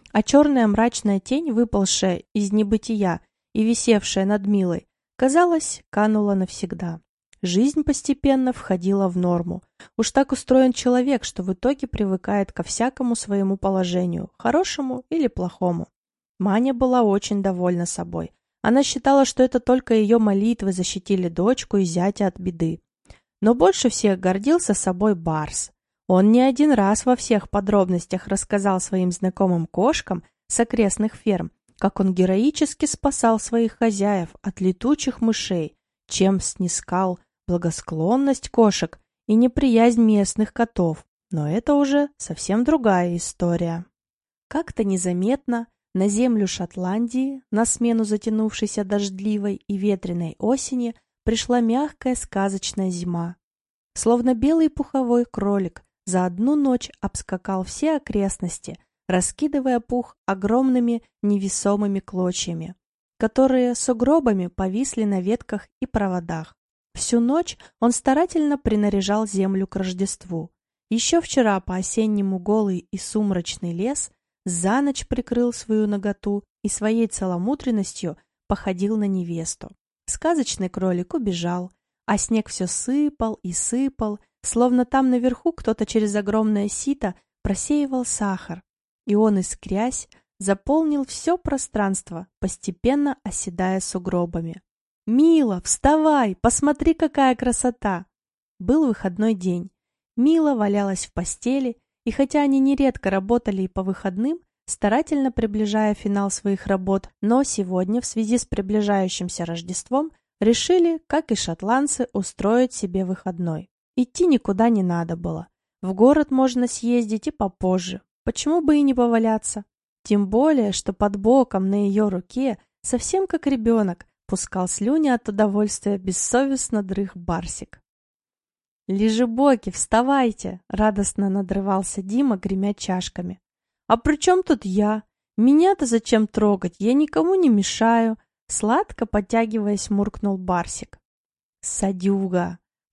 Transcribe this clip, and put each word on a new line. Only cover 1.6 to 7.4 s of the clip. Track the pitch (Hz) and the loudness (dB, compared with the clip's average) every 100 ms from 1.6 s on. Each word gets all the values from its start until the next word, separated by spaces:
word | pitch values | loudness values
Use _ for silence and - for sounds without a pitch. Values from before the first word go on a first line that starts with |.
| 240 202 190 - 190 175 - | 0 0 0 0 0 -2 -4
из | 214 202 | -4 0
небытия | 208 208 214 - 220 190 170 - _ _ | 0 2 0 0 -2 0 -2 -8 _ _
и | - | -2
висевшая | 214 233 - 214 - - 190 | 0 0 4 2 2 -2 0
над | 208 196 | 0 0
Милой, | 202 180 165 - _ _ _ | 0 2 -2 -6 _ _ _
казалось, | 262 302 349 330 - - _ | 2 4 4 2 -2 -10 _
канула | - 214 214 208 196 | 0 2 2 2 0
навсегда. | 185 - 175 170 170 165 - _ _ _ | -2 -4 -8 -6 -8 -10 -14 _ _ _